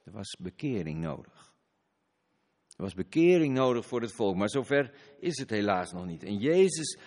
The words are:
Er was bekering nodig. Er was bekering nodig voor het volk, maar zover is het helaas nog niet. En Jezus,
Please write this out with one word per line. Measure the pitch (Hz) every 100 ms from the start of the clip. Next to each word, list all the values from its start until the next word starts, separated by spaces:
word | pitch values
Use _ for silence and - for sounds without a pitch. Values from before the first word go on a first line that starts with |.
Er | -
was | 104 98 -
bekering | 90 - 147 113 78 78
nodig. | 82 67 - - - _ _ _ _ _ _ _ _ _ _ _ _ -
Er |
was | 95
bekering | 95 92 156 170 180 151
nodig | 131 127 117 -
voor | 123
het | 113
volk, | - 104 92
maar | 104
zover | 139 120 143 131 - - -
is | - 143
het | 131
helaas | 107 104 95 90
nog | 90 90
niet. | 82
En | - 101
Jezus, | 131 175 190 151 147 -